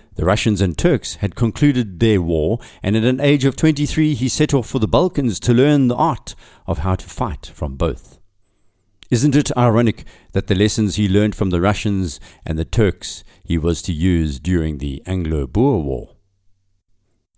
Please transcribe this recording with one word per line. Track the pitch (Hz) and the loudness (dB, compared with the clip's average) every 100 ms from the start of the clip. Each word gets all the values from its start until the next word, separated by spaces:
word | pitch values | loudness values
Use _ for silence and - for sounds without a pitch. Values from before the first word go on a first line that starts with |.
| _ | _
the | - 85 | -4 0
Russians | 104 117 98 | 2 0 2
and | 92 80 | 0 0
Turks | 175 135 - - | 0 0 -2 -6
had | 98 | -6
concluded | - 117 - 147 127 107 87 | -2 -2 2 2 2 -2 0
their | 113 101 | 2 2
war, | 82 80 78 117 - - | 2 0 0 -2 -8 -8
and | 95 110 | -2 0
at | |
an | 117 127 | 2 2
age | 143 143 | 2 2
of | 131 - | 2 2
twenty-three, | 160 143 143 - 156 | 2 2 -2 0 0
he | 127 127 | 0 -2
set | - 147 | 0 0
off | 135 113 | 0 -2
for | 131 | -2
the | 107 | 2
Balkans | 117 180 - 127 95 | 2 2 0 -2 -2
to | - | 2
learn | 117 143 143 127 | 4 4 4 2
the | 123 | 2
art | 160 123 - - - - - | 0 -2 -8 -18 -20 -12 -6
of | 87 | -4
how | 95 | -2
to | 92 - | -4 -4
fight | - 123 - - - | -6 -6 -6 -14 -10
from | 73 67 | -8 -4
both. | 82 - - - _ _ _ _ _ _ _ _ - | -4 -4 -12 -20 _ _ _ _ _ _ _ _ -4
Isn't | 120 147 143 | 0 2 2
it | - 127 | 2 2
ironic | 120 110 117 - - - - | 4 4 2 -2 -10 -20 -6
that | 98 - | -4 0
the | 92 | 2
lessons | 107 - 104 95 | 2 2 -2 0
he | 104 | 2
learned | 98 104 - | 2 2 0
from | 95 | 0
the | 87 | 2
Russians | 95 101 107 98 90 - - - - | 2 0 -2 -2 -4 -8 -16 -12 -6
and | 80 | -4
the | |
Turks | 80 - 104 - - - - _ | -2 2 2 0 -10 -14 -18 _
he | - 85 | -4 -2
was | 80 82 | 0 -2
to | - | -4
use | 78 92 85 78 65 | -2 2 2 0 -2
during | 90 90 80 71 | -2 0 0 -4
the | 71 67 90 | -8 -8 -6
Anglo-Boer | 92 80 78 67 82 135 107 | -6 -4 -4 -2 0 0 0
War? | 71 64 - _ _ _ _ _ _ _ _ _ _ _ _ | -2 -6 -10 _ _ _ _ _ _ _ _ _ _ _ _